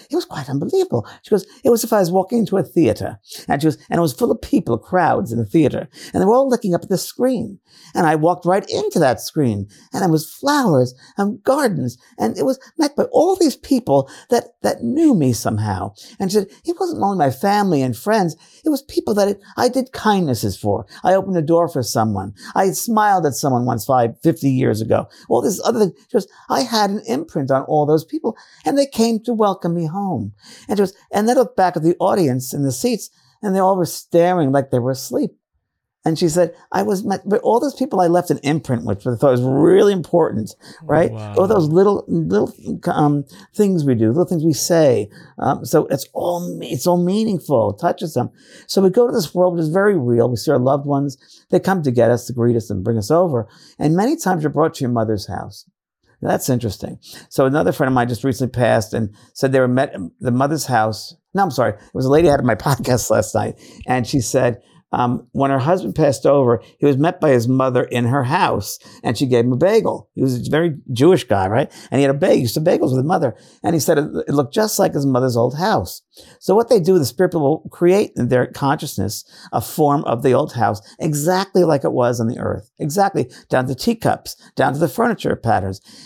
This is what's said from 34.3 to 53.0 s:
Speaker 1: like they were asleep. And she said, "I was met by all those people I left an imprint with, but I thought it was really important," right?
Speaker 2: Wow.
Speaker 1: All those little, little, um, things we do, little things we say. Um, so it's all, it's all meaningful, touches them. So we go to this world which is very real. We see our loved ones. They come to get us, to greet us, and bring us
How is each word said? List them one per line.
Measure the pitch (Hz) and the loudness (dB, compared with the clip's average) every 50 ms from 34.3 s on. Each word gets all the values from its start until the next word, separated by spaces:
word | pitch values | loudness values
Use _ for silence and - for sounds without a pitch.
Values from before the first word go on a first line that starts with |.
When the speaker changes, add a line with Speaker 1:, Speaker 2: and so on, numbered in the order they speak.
| 185 180 151 131 | 4 2 2 2
Speaker 1:
like | 135 139 135 - | 2 0 0 0
they | - 123 | 0 -2
were | 117 131 | 0 -2
asleep. | 131 127 - - - 285 285 - - _ _ _ _ _ _ _ _ _ _ _ _ _ - 165 | -4 -6 -6 -6 -4 -2 -2 -4 -6 _ _ _ _ _ _ _ _ _ _ _ _ _ -4 -2
And | 165 151 | -2 0
she | 180 165 | 0 0
said, | 151 180 175 165 170 - _ - | 2 2 0 0 -2 -8 _ -6
"I | - 190 196 | -4 -2 -2
was | 214 202 185 214 | -2 -2 -2 -2
met | 202 190 - - - | -4 -6 -4 -4 -2
by | 202 - | -2 0
all | - - 214 240 | 2 2 2 2
those | 302 285 - | 0 -2 -4
people | - - - - 190 | -4 -4 -2 0 2
I | 180 | 2
left | 170 170 180 170 - | 4 2 2 2 0
an | 147 - - | -2 -2 -2
imprint | 139 156 156 - - 127 117 117 | -2 -2 -2 -2 -4 -4 -4 -2
with, | 113 104 101 - | -4 -6 -4 -4
but | 127 120 | -4 -2
I | |
thought | 110 147 143 | 2 2 4
it | 127 123 | 4 4
was | |
really | 123 131 131 139 156 170 180 196 214 202 | 2 2 2 4 4 6 6 6 6 4
important," | 202 185 151 - - 170 160 135 - - 107 - - _ - - - - 160 | 2 0 -2 0 0 2 2 0 0 -4 -6 -8 -10 _ -20 -20 -20 -14 -6
right? | 156 143 131 131 - | -2 0 2 2 0
Speaker 2:
Wow. | 113 110 107 104 104 | -2 -6 -10 -4 -2
Speaker 1:
All | - 185 190 | 0 2 2
those | 220 196 160 151 | 2 2 2 2
little, | 156 180 196 208 196 - - - | 4 4 4 4 2 0 -2 -4
little, | - 165 160 160 190 208 - - - - - - - - - | -2 -2 -2 0 0 0 0 -2 -6 -10 -12 -10 -10 -6 -4
um, | 175 - 156 151 147 147 143 135 - - - - - - | -4 0 2 2 2 2 0 -4 -8 -14 -20 -20 -6 -2
things | - 208 196 190 170 147 | 0 2 2 2 2 2
we | 139 127 | 2 2
do, | 107 113 110 | 2 2 2
little | 120 165 180 180 | 2 2 0 0
things | 185 160 147 | 0 0 0
we | 165 147 | 0 0
say. | - - - 175 165 156 139 120 104 104 - - - - - _ - | 0 0 0 2 4 4 4 4 2 0 -4 -10 -20 -20 -20 _ -4
Um, | - - - - - | -2 -2 -2 -4 -4
so | 117 - 151 - - | 0 0 0 0 0
it's | 170 - - - - | -2 -6 -6 -8 -10
all, | - 170 175 175 175 175 175 170 165 | -6 -4 -4 -4 -4 -6 -8 -10 -10
it's | 170 - 165 - - | -10 -8 -8 -4 -2
all | 180 175 175 175 | 0 0 2 2
meaningful, | 175 190 214 220 226 196 151 - - 143 117 107 104 107 | 0 0 0 0 -2 -2 -4 -2 0 0 0 2 0 -2
touches | - - 175 - - - 165 - | -2 -2 -4 -4 -4 -6 -6 -4
them. | 123 120 117 - _ _ _ - - - - | -4 -4 -4 -6 _ _ _ -20 -20 -14 -6
So | - 202 190 | 0 2 2
we | 185 | 4
go | - - 240 247 | 4 4 2 2
to | 294 | 0
this | 233 165 - - | -2 -4 -4 -2
world | 180 180 180 175 | 0 0 0 0
which | 170 165 | 0 -2
is | 151 | 0
very | 160 190 196 208 202 165 | 0 2 2 2 2 0
real. | 123 120 120 117 117 123 | 0 2 2 2 2 2
We | 123 | 0
see | 107 - 160 | -2 0 0
our | 143 127 | 0 2
loved | 123 131 143 143 143 | 2 2 0 0 -2
ones. | 143 143 139 143 143 131 - _ _ - - _ _ | -2 -2 -2 -2 -4 -6 -10 _ _ -20 -20 _ _
They | - 180 | -2 0
come | - 180 190 185 | 0 0 0 0
to | 151 139 | 0 0
get | 117 120 117 113 | 2 2 4 4
us, | 123 117 - - | 2 0 -2 -4
to | 127 | -4
greet | 120 117 120 117 | 0 0 2 2
us, | 117 110 - | 0 -2 -4
and | 107 95 95 | -6 -6 -4
bring | 117 117 | -2 -2
us | 110 | -2